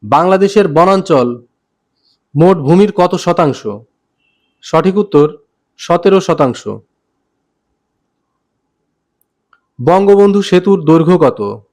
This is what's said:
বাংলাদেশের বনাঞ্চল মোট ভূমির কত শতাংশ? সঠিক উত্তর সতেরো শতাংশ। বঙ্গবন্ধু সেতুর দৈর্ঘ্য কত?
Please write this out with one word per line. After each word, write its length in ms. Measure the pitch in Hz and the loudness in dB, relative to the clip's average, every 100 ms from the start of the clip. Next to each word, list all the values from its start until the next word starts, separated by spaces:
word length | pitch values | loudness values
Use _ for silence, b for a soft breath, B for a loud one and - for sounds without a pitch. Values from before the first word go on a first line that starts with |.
বাংলাদেশের 640 | 107 135 175 190 196 214 190 | -2 -2 0 2 2 0 0
বনাঞ্চল 760 | 151 180 190 185 151 123 120 _ _ _ _ _ _ _ _ _ 139 | 2 2 0 0 0 0 -6 _ _ _ _ _ _ _ _ _ 0
মোট 220 | 170 185 | 0 0
ভূমির 340 | 135 175 202 | 0 2 0
কত 240 | 202 180 180 | 0 -2 -2
শতাংশ? 520 | - 170 160 127 110 104 117 _ _ _ _ _ _ _ | -4 -2 -2 -2 -10 -12 -18 _ _ _ _ _ _ _
সঠিক 360 | - 160 175 190 | -6 -2 0 -2
উত্তর 400 | 202 151 151 - _ _ _ _ | 0 0 0 -2 _ _ _ _
সতেরো 420 | - 170 196 190 | -2 0 2 0
শতাংশ। 480 | 180 160 131 113 - 104 _ _ _ _ _ _ _ _ _ _ _ _ _ _ _ _ _ _ _ _ _ _ _ _ _ _ _ _ _ _ 123 | 0 -2 -2 -4 -12 -14 _ _ _ _ _ _ _ _ _ _ _ _ _ _ _ _ _ _ _ _ _ _ _ _ _ _ _ _ _ _ 0
বঙ্গবন্ধু 560 | 180 202 202 202 202 | 2 4 4 4 2
সেতুর 440 | 196 180 180 190 151 | 0 -2 0 -2 2
দৈর্ঘ্য 320 | 165 160 180 | 0 2 2
কত? 440 | 143 - 101 104 _ | 2 -2 -10 -10 _